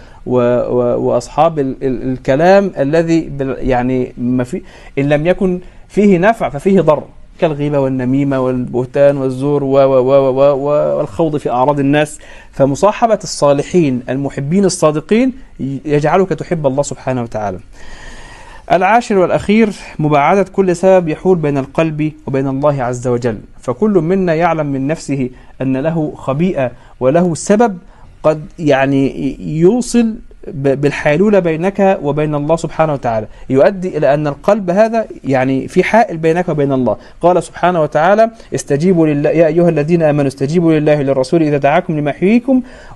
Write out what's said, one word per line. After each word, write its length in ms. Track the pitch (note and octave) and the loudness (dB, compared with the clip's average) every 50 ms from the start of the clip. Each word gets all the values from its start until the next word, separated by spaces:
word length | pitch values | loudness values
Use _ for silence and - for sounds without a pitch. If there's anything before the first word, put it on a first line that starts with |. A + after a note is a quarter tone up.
| - - - - - | -12 -20 -20 -16 -6
و-، 120 | A#2+ B2 B2 | -2 0 0
و-، 600 | A#2+ A#2+ B2 A#2+ G#2+ G#2+ A#2+ B2 B2 A#2+ A#2+ A#2+ | 2 2 0 0 0 -2 -2 0 0 0 0 0
وأصحاب 580 | B2+ B2 A#2+ B2 - - - C#3+ D#3 E3 D#3+ D3+ | 0 0 0 -2 -2 -4 0 0 0 2 0 -2
ال-، 180 | C3+ C3 A#2+ - C#3 | -4 -4 -6 -6 -6
ال-، 300 | C3+ B2+ A2 B2+ C3 B2+ | -4 -4 -4 -4 -6 -6
الكلام 600 | B2 - C#3 C3 C#3+ E3 F3+ G3 G3+ G3+ F#3 - D3 | -4 -2 -2 0 2 4 4 4 4 2 0 -2 -2
الذي 420 | C#3 C#3 D#3 E3+ E3 E3 E3 E3 | -2 0 0 0 0 2 0 0
بال-، 360 | D#3 - C#3+ C#3 C3+ C3+ B2 - | -2 -4 -6 -6 -6 -6 -6 -4
يعني 540 | - B2+ B2+ B2 B2 B2+ C3 B2+ B2 - - - | -2 0 0 0 0 0 0 -2 -2 -4 -6 -6
ما 260 | B2 B2 B2+ B2+ B2 | -4 -2 0 -2 -2
في... 180 | - F3+ - - - - - - - - C#3 | -4 -6 -8 -10 -12 -20 -20 -20 -8 -4 -2
إن 100 | C#3 C#3+ | 0 0
لم 180 | D3 D3 D3+ | 0 0 2
يكن 340 | F3 F#3 - G3+ F#3 F3+ F3 - - - - - - | 0 0 0 0 -2 -2 -4 -8 -14 -20 -20 -20 -6
فيه 300 | - F#3 G#3 G3+ F#3+ E3 | -2 2 4 4 4 4
نفع 300 | F3 G#3+ A3+ - E3+ B2 | 4 2 0 0 -2 -4
ففيه 320 | C3+ C#3+ - G3 F#3+ F#3+ | -4 -4 0 2 2 4
ضر، 220 | D3+ D#3 D3+ C3 A#2+ - - - - - - - | 4 4 2 0 -2 -8 -16 -20 -20 -20 -6 -2
كالغيبة 380 | F3+ E3 D3 C#3+ D3 D3 D3 C#3 | -2 -2 0 -2 -2 -2 0 0
والنميمة 640 | C3+ C3 C3 B2+ B2 B2+ C3 C#3 C#3+ C#3 C3+ C3 | 0 0 -2 -2 -2 0 0 0 0 0 0 0
والبهتان 760 | B2+ B2+ B2+ B2+ B2 C3+ - B2 B2+ B2+ - C#3+ C#3+ C#3+ C#3+ | 0 -2 -2 -4 -4 -4 -4 -4 -4 -2 0 2 4 4 4
والزور 480 | C#3 C3 C3 B2+ C3 C#3 C#3+ D3 C#3+ C#3 | 2 -2 -4 -4 -4 -2 -2 -2 -2 0
و-، 40 | C3+ | 2
و-، 340 | C3+ C#3 C3+ C3+ C3+ C3 B2+ | 4 4 4 4 4 2 4
و-، 280 | C3 C#3 C#3 C3+ C3+ | 4 4 4 4 2
و-، 240 | B2+ C3+ C#3 C#3+ C#3+ | 2 4 4 2 2
و-، 420 | C3+ C#3 C#3+ D3 D3+ D3+ D3 C#3+ D3 | 2 0 0 0 0 0 0 -2 -2
والخوض 380 | D3+ - - - E3 D#3 D3+ | -4 -4 -4 -2 -2 -2 -2
في 140 | C#3+ - - | -4 -4 -2
أعراض 300 | A#2+ B2 C3 D3 D3 C#3+ | 0 0 2 2 2 2
الناس. 380 | C3+ C#3 C#3+ D3+ D3+ D3 - - - - - - - - - | 0 2 2 2 0 -2 -4 -12 -20 -20 -20 -20 -20 -10 -2
فمصاحبة 680 | - C#3 C3+ C#3+ - F#3+ G3+ G#3 - A#3+ A3+ G#3+ G#3 - | 0 0 0 2 2 2 0 2 2 0 0 0 0 -2
الصالحين 800 | - - - D3+ C#3+ C#3+ D3+ C#3+ - - F3+ D#3+ C#3 B2+ A#2+ - - | -6 -4 0 2 2 2 2 0 0 0 2 2 2 0 -2 -4 -6
المحبين 560 | B2+ C#3 C#3 C3+ - C#3 C#3 C#3+ F3 G3+ G3 | -6 -6 -6 -6 -6 -8 -6 -2 0 0 2
الصادقين 680 | F3 - - E3 D#3 D3+ D3+ C#3+ - G#3 A3+ C4 C4 B3 - - - - - B2+ C3+ C#3 C3 - | 0 0 0 0 0 0 -2 -2 0 0 2 2 0 -2 -6 -12 -18 -12 -10 -8 -8 -8 -8 -4
يجعلك 440 | D3+ D3 D3 D3 D3 E3 G3 F#3 - | -2 0 0 2 2 2 2 0 0
تحب 380 | D#3 - D#3+ - F3 D#3+ D3 | -2 -6 -6 -6 -4 -2 -2
الله 160 | C#3 C3 C#3+ C#3+ | -2 -2 -2 -4
سبحانه 400 | - C3+ - - C3 C3 B2 A#2 | -4 -8 -8 -6 -6 -4 -4 -6
وتعالى. 360 | A#2 - A2 G#2 G2+ F#2 G#2+ - - - - - - - - - - - - - - - - - - - - - - - | -6 -6 -6 -6 -6 -6 -8 -12 -18 -20 -18 -18 -16 -16 -16 -18 -18 -18 -18 -18 -20 -20 -20 -20 -20 -20 -18 -4 0 0
العاشر 460 | F3 F#3 F#3+ A3 A#3+ A#3 - G#3 F#3+ | 2 2 2 2 0 0 0 0 0
والأخير 520 | F3 C#3 A2 D3+ - - G#3 A3+ A3+ G#3+ F#3 - - - - - | 2 2 0 -2 0 0 2 2 2 2 -2 -6 -14 -14 -8 -4
مباعدة 440 | D3+ D3 D3+ C#3+ C#3+ D#3+ F#3 G3+ F#3 | -2 0 2 2 2 2 2 2 0
كل 340 | G3 - G3 G3 F#3 F3 | 0 -2 -2 0 0 0
سبب 320 | F3 F#3+ F#3+ F#3+ F#3 F3 D#3 | 2 2 4 4 4 2 0
يحول 300 | D3+ - - F#3 F#3+ E3+ | -4 -2 0 0 0 0
بين 200 | D3+ D3 C#3+ C#3 | 0 -2 -2 -2
القلب 540 | C3 - - - E3 D#3+ D3+ D3+ D3+ D3+ D3 - - | -4 -4 -2 -2 -2 -2 -2 -4 -4 -4 -6 -8 -8
وبين 220 | C3+ C3+ C3+ C#3 C#3 | -6 -4 -2 -2 -2
الله 340 | C3 C3+ D3 D3+ C#3+ C#3 A#2+ | -2 0 0 0 0 0 -2
عز 260 | B2 B2+ B2 B2 B2+ | -4 -4 -4 -4 -2
وجل، 300 | A#2+ A#2 A#2+ A#2 G#2+ G2+ - - - - | -2 -2 -2 -4 -4 -6 -10 -16 -20 -10
فكل 300 | - C3 A#2 - G#3 A3 | -8 -8 -4 -2 0 0
منا 440 | G3+ F3+ D#3 E3 F#3+ G3 F#3 F3 D#3 | 2 2 0 0 0 0 0 0 0
يعلم 320 | D#3 F3 E3+ E3 D#3+ D3+ | 0 0 0 0 -2 -2
من 200 | C#3+ C#3 C3 C3+ | -4 -4 -4 -4
نفسه 440 | C#3 E3 - - - C#3 C3+ B2+ B2 - - - - - - C3 | -4 -4 -6 -6 -6 -4 -4 -4 -6 -8 -12 -20 -18 -12 -6 -4
أن 140 | C3+ C3 | -2 -2
له 360 | B2+ C#3+ D#3+ E3 E3 D3+ D3+ - | -2 -2 -2 -2 -2 -4 -4 -6
خبيئة 540 | - - C#3 C3+ D3 F3 F#3+ - C#3 C3 A#2+ - - - - - - | -8 -6 -6 -2 0 0 0 0 -2 -4 -4 -6 -10 -18 -20 -8 -2
وله 340 | B2 B2+ D3 E3+ F#3 F3 D#3+ | 0 2 2 2 2 0 -2
سبب 440 | - - - G3+ G#3+ A#3+ A#3 F#3 F3 - - - - - - - - - | -2 0 0 2 2 2 0 -2 -6 -14 -20 -20 -20 -20 -20 -12 -2 0
قد 220 | D#3 D#3 D#3 D3+ - - - | 0 0 0 -4 -12 -12 -4
يعني 800 | E3 C#3+ C3+ C3 C3+ C#3 C#3 C3+ C3+ B2+ - - D3 C3+ - - - E3 D3+ D#3 | 0 2 2 2 2 2 2 2 0 0 -2 -4 -6 -6 -6 -8 -8 -6 0 2
يوصل 540 | E3 F#3 A#3 B3 A3+ - - A#3+ A#3 A3+ G#3+ - - - - - - | 4 4 4 2 0 0 0 0 0 0 -2 -8 -14 -20 -20 -18 -16
ب-، 340 | - - C#3 C3+ C#3 C3+ C#3 | -12 -8 -4 -2 0 0 0
بالحيلولة 580 | D3 C#3 - - - D#3 D3 E3 G3+ G#3+ G#3 F#3+ | 0 -2 -2 -2 0 0 2 2 2 4 2 2
بينك 600 | F3 E3 D#3+ D#3 E3+ G3 G3 - G3 F#3+ F#3+ - C#3+ | 2 0 -2 -2 -2 -2 0 2 2 2 2 0 -2
وبين 320 | C#3+ C#3+ D3+ D3+ D3+ D3+ | -2 -2 -2 -2 -2 -2
الله 220 | C#3+ C#3+ D3+ E3 | -4 -2 0 -2
سبحانه 360 | E3 - D3+ - - D#3+ D#3 C#3+ | -2 -2 -4 -2 -2 0 0 -2
وتعالى، 340 | C3 - A#2+ A2+ A2 G#2+ - - - - - | -2 -4 -2 -2 -2 -2 -4 -8 -12 -6 -2
يؤدي 460 | B2+ C3 D3+ G#3+ G3+ F#3 F3+ F#3 - | 2 4 4 4 2 0 -4 -6 -4
إلى 180 | D3+ D#3 C3 D3 | 0 2 2 2
أن 120 | D3+ D3+ | 2 0
القلب 440 | D3 C#3 - - - G#3 A3+ F#3+ F3 | -2 -4 -2 0 0 0 0 0 0
هذا 360 | F3 G#3 A3 A3+ A#3 A3+ G#3+ - - - - | 2 2 2 2 0 -2 -4 -6 -8 -10 -4
يعني 440 | - C3+ B2+ C3 C3+ C3+ C3 C3 C3 | -2 0 0 0 0 0 -2 -4 -2
في 140 | - F#3 F3 | -2 -2 0
حائل 340 | - - A3 A#3 - E3+ | 2 4 2 2 2 -2
بينك 320 | D#3+ E3 D#3+ D#3+ F3+ F3 - | -2 -2 0 0 0 -2 -2
وبين 240 | D#3 D3 C#3 C#3 C3+ | -2 0 0 0 0
الله. 240 | C3 B2 A2 G2+ - - - - - | 0 0 0 -2 -4 -6 -14 -8 -2
قال 220 | - E3+ F3+ F3 - | 0 2 2 2 -2
سبحانه 400 | - - - E3+ F3 F3+ E3 D3+ | -4 -6 -2 -2 0 0 0 0
وتعالى: 480 | D3 - D3+ D#3 F#3 G#3 G#3+ A3+ A3+ A3+ - - - - | 0 0 0 2 2 4 4 2 2 0 -6 -12 -8 -8
"استجيبوا 520 | - - - C#3+ C#3+ E3 F#3+ F#3 E3 D#3+ | -8 -4 -2 -2 0 2 2 2 4 2
لله، 240 | D#3 D3 C#3+ D3 D3 | 2 2 0 0 0
يا 160 | C#3+ D#3+ E3+ | 2 2 2
أيها 220 | D3+ D#3 F3 E3+ E3+ | 2 2 2 2 2
الذين 340 | D#3+ D3 D3 D#3 F3 E3+ D#3+ | 2 0 0 0 0 2 2
آمنوا 240 | D3+ D3 D3 C#3 | 2 2 2 0
استجيبوا 460 | C3+ C3+ - C#3 C#3+ D#3+ F3+ E3+ E3 D#3+ | -2 -2 -4 -4 -2 0 2 2 2 2
لله 300 | D3+ D3+ D3+ D3 D3+ C#3+ | 2 2 2 2 2 0
للرسول 400 | C3+ C3+ C3+ B2+ - F3 E3 D#3 | 0 0 0 0 0 0 2 2
إذا 140 | D3 D3 | 2 0
دعاكم 420 | C#3 C#3 C#3 D3+ F3+ - - D#3+ D3 | 0 2 2 2 0 0 -2 -4 -4
لما 120 | D3 C#3+ | -4 -4
يحييكم 520 | C3 - E3+ G3 A3+ A#3+ A#3+ C#4 C4 B3+ B3 - - - - - - | -2 0 0 2 2 2 2 2 0 0 0 -4 -10 -20 -20 -16 -4